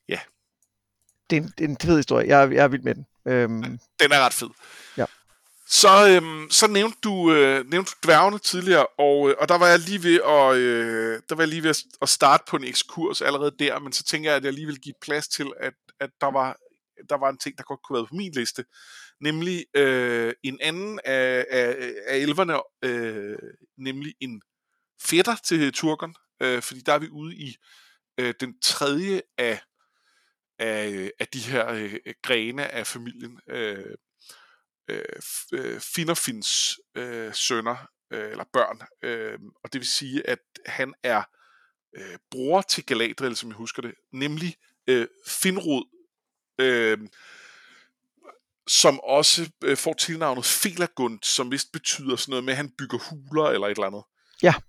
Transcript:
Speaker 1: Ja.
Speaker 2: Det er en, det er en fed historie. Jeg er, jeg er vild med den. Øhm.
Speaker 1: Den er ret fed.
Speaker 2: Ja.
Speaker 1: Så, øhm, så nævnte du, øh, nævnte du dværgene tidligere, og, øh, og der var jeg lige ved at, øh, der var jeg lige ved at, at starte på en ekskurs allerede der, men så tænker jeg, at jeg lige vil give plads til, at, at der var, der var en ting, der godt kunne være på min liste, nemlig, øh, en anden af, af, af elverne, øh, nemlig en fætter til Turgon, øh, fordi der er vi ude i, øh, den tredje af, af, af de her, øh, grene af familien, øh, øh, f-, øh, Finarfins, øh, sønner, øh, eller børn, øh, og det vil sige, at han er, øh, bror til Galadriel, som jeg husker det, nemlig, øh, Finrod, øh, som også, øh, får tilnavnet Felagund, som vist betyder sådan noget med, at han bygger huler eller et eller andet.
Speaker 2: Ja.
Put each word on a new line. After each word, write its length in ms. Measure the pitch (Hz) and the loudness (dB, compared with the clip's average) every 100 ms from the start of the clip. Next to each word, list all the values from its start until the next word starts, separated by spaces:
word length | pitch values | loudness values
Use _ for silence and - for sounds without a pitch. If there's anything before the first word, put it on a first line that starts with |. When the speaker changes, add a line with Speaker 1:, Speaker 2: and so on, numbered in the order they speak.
| - | -6
Speaker 1:
Ja. 100 | 92 - _ _ _ _ _ _ _ _ _ _ | -8 -8 _ _ _ _ _ _ _ _ _ _
Speaker 2:
Det 60 | 160 | -2
er 40 | |
en, 100 | 165 - | -2 -4
det 60 | |
er 40 | 160 | -4
en 80 | 135 | -2
fed 160 | 160 156 | 2 4
historie. 320 | 135 123 120 | 4 2 6
Jeg 140 | 143 | 6
er, 80 | 135 | 6
jeg 140 | 127 | 6
er 40 | 139 | 4
vild 140 | 131 | 2
med 120 | 127 | -4
den. 120 | 113 139 _ 131 | -6 -8 _ -2
Øhm. 360 | 127 117 113 117 120 _ - | 0 0 -2 -8 -12 _ 0
Speaker 1:
Den 120 | 147 | 4
er 80 | 143 127 | 6 4
ret 60 | |
fed. 160 | - 117 - - - - - | 0 -8 -14 -20 -20 -14 -6
Speaker 2:
Ja. 80 | 120 - _ _ _ _ - | -6 -6 _ _ _ _ 0
Speaker 1:
Så, 420 | - 196 196 208 | 6 8 10 10
øhm, 420 | 180 160 156 156 | 8 4 -10 0
så 160 | - 214 | 2 4
nævnte 320 | 202 220 214 | 4 0 -2
du, 280 | 220 190 170 | -4 2 4
øh, 380 | 156 135 135 127 | 6 6 4 0
nævnte 200 | 170 190 | -4 -4
du 160 | - 165 | -2 6
dværgene 320 | 156 190 208 | 6 6 2
tidligere, 480 | - 180 180 170 127 - | -4 -2 4 4 4 2
og, 320 | 143 143 139 | 4 4 4
øh, 60 | 139 | 2
og 100 | 156 | 4
der 100 | 175 | 6
var 80 | 175 | 8
jeg 120 | 170 | 6
lige 240 | 165 202 | 4 -2
ved 180 | 175 175 | 4 4
at, 340 | 147 147 135 127 | 6 6 8 6
øh, 640 | 123 117 117 113 113 113 - | 4 2 0 -2 -2 -4 -6
der 60 | |
var 80 | 160 | 0
jeg 60 | 160 | 0
lige 140 | 160 | 2
ved 80 | 160 | 0
at, 120 | 147 - - | 0 -4 -6
at 60 | 139 | -2
starte 360 | - 143 156 - | 4 6 6 2
på 80 | 160 | -6
en 80 | |
ekskurs 560 | 127 - - - 160 - | -2 -4 -4 -6 -4 -2
allerede 320 | 139 139 147 139 | -2 0 -2 -2
der, 200 | 143 139 | -2 -2
men 140 | 143 | -6
så 120 | - | -6
tænker 260 | - 156 156 | -4 -4 0
jeg, 60 | 143 | 0
at 80 | |
jeg 80 | 135 | 0
lige 140 | 139 156 | -6 -10
vil 140 | 139 | -12
give 140 | 143 - | -14 -16
plads 260 | - 147 - | -6 -4 -4
til, 180 | - 139 - | -8 -8 -8
at, 120 | 131 _ _ _ | -10 _ _ _
at 100 | 135 _ | -12 _
der 100 | 139 | -2
var, 260 | 135 131 135 _ _ _ _ - | 0 -2 -6 _ _ _ _ -6
der 80 | 143 | 0
var 140 | 135 | 0
en 80 | 131 | -2
ting, 200 | 147 135 | -12 -12
der 60 | |
godt 160 | 127 139 | -12 -14
kunne 140 | - 120 | -4 -4
være 100 | 113 | -4
på 80 | |
min 180 | 160 196 | -8 -6
liste, 320 | 143 117 - 120 - - - - _ | -6 -6 -8 -14 -20 -20 -20 -20 _
nemlig, 440 | 147 156 175 180 - 143 | -4 -2 -4 -4 -2 2
øh, 560 | 139 127 123 117 117 120 | 4 2 0 0 -2 -4
en 160 | - 135 | -10 -4
anden 380 | 156 170 202 214 | -6 -4 -10 -10
af, 420 | 135 131 127 127 127 | -4 0 2 0 0
af, 420 | 127 120 135 123 107 110 | 0 0 -2 -8 -10 -4
af 80 | 135 | -2
elverne, 420 | 147 151 180 143 - _ | 0 0 0 -2 -4 _
øh, 560 | 131 120 113 110 101 104 - - _ - | -4 -4 -4 -8 -10 -12 -14 -20 _ -12
nemlig 360 | 131 135 147 - | -10 -8 -12 -12
en 220 | 131 110 _ _ _ _ _ _ | -14 -14 _ _ _ _ _ _
fætter 360 | - 165 190 226 | 0 2 2 -2
til 280 | - 165 143 | -2 0 0
Turgon, 420 | - 160 151 165 165 _ _ | 0 -2 -4 -8 _ _ _
øh, 200 | 131 123 | -2 -2
fordi 180 | - 131 | -6 -8
der 120 | 127 | 0
er 60 | 147 | 0
vi 100 | 156 | 0
ude 280 | 151 156 170 | -12 -14 -14
i, 200 | 143 117 _ _ _ _ _ - | -16 -16 _ _ _ _ _ -6
øh, 160 | 123 117 | -6 -6
den 140 | 127 120 | -10 -4
tredje 600 | - - 143 143 196 190 - - | -4 0 -2 -2 -2 -4 -6 -4
af, 220 | 120 107 _ _ _ _ _ _ _ _ _ - | -2 -4 _ _ _ _ _ _ _ _ _ -6
af, 500 | 113 107 107 98 95 - | -4 -4 -6 -6 -10 -8
af 60 | 113 | -10
de 120 | 135 | -8
her, 280 | 113 131 117 | -4 -2 -2
øh, 260 | 113 104 104 104 - | -4 -8 -10 -14 -12
grene 440 | - 120 113 135 143 | -2 0 0 -6 -8
af 180 | 123 107 | -8 -10
familien, 540 | 123 120 120 120 120 - | -10 -14 -14 -18 -18 -12
øh, 360 | 123 110 101 101 101 _ _ - - _ _ _ _ - | -8 -6 -8 -14 -18 _ _ -20 -20 _ _ _ _ -12
øh, 140 | 52 - - | -12 -12 -16
f-, 300 | - - - | -12 -14 -10
øh, 280 | 135 123 113 | -10 -8 -12
Finarfins, 1000 | - - 165 165 - 113 - - - - _ | -10 -6 -4 -4 -4 -6 -4 -2 -2 -6 _
øh, 400 | 123 123 117 110 | -12 -10 -10 -10
sønner, 540 | 104 - 120 113 123 131 _ _ | -6 -2 -2 -2 -8 -12 _ _
øh, 200 | 110 107 | -12 -10
eller 140 | 110 - | -12 -4
børn, 280 | 127 117 110 - _ | 0 0 -4 -16 _
øh, 360 | 123 117 110 107 104 _ | -8 -8 -10 -12 -18 _
og 80 | - | -12
det 80 | 135 | -8
vil 80 | 117 | -4
sige, 400 | - 139 139 - | -6 -4 -6 -4
at 100 | 123 _ - - | -8 _ -20 -14
han 280 | - 131 - | -8 -8 -6
er, 200 | 127 110 - _ _ _ _ _ _ - | -2 -2 -4 _ _ _ _ _ _ -20
øh, 220 | - 85 _ | -18 -20 _
bror 320 | 127 131 185 | -8 0 0
til 220 | - - - | 0 -4 -2
Galadriel, 500 | 120 117 - 135 113 | -2 -2 -2 -6 -6
som 120 | 120 | -12
jeg 80 | 110 | -14
husker 260 | 113 - | -12 -10
det, 120 | 120 - _ | -12 -16 _
nemlig, 440 | 131 143 151 175 - _ _ - | -8 -6 -4 -8 -10 _ _ 2
øh, 200 | 127 117 _ - | 2 2 _ -10
Finrod, 580 | - - 185 165 135 - - _ _ _ _ _ - | -2 0 0 -2 -2 -2 -8 _ _ _ _ _ 0
øh, 400 | 131 120 110 107 107 _ - - - - _ _ _ _ _ _ - _ _ _ - | 2 4 2 0 -6 _ -20 -20 -20 -20 _ _ _ _ _ _ -20 _ _ _ 0
som 320 | - 165 139 | 4 4 2
også, 500 | - 139 151 - 160 _ | 2 2 4 2 -2 _
øh, 120 | 143 135 | -2 0
får 160 | 165 | -2
tilnavnet 500 | 156 - 160 156 127 | -4 -6 -2 -4 -2
Felagund, 720 | - - 208 170 175 - 120 110 | -2 -2 -2 -2 -6 -2 -4 -4
som 280 | - - 123 | -4 -2 -2
vist 220 | 135 - | -6 -6
betyder 440 | 156 - - 135 120 | -8 -6 -6 -4 -4
sådan 140 | - | -4
noget 120 | 131 | -4
med, 80 | 127 | -4
at 40 | 131 | -4
han 140 | 147 - | -6 -10
bygger 200 | 131 120 | -8 -8
huler 500 | - 151 135 156 151 | -10 -18 -4 0 0
eller 180 | 113 101 | 0 -2
et 40 | |
eller 160 | 104 98 | -4 -6
andet. 180 | 104 _ _ _ _ | -6 _ _ _ _
Speaker 2:
Ja. 120 | 175 151 | 4 4